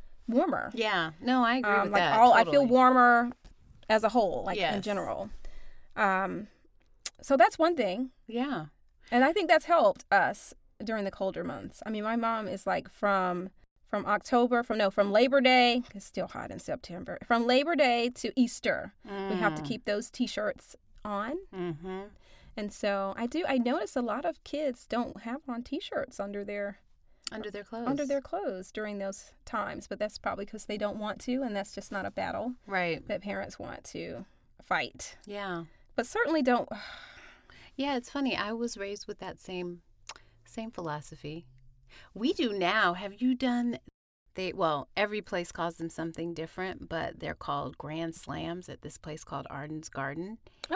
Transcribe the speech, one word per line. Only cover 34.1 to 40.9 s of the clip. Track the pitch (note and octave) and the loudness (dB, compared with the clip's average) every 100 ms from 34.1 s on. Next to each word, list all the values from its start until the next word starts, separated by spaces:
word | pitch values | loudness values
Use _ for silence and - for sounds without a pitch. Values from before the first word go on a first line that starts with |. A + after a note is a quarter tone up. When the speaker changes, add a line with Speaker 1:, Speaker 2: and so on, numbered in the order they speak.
| - F#3+ _ _ _ | -10 -14 _ _ _
Speaker 1:
fight. | - F3 C3 - - - - | -2 -2 -2 -8 -14 -14 -12
Speaker 2:
Yeah. | G3+ G3 E3+ D#3+ - - - | -8 -6 -6 -8 -18 -8 -4
Speaker 1:
But | A#3+ | -2
certainly | G#4+ A4+ D#4+ | -2 0 2
don't | B3+ A#3+ - G#3 - - - - - - - - - - | 4 2 0 -10 -12 -16 -18 -20 -20 -20 -20 -20 -16 -6
Speaker 2:
Yeah, | C#4 C4 | -2 -2
it's | - | -4
funny. | C#4+ C4 F#3+ | -2 -2 0
I | G3+ | -2
was | A3+ A#3 G3+ | -4 -4 -6
raised | G3 G3+ - | -8 -10 -10
with | G3+ | -10
that | F#3 - | -12 -12
same, | - F3+ F3+ F3 _ _ - - - _ - | -8 -6 -6 -8 _ _ -18 -18 -20 _ -14
same | - A3+ | -10 -10
philosophy. | G#3+ E3 | -8 -6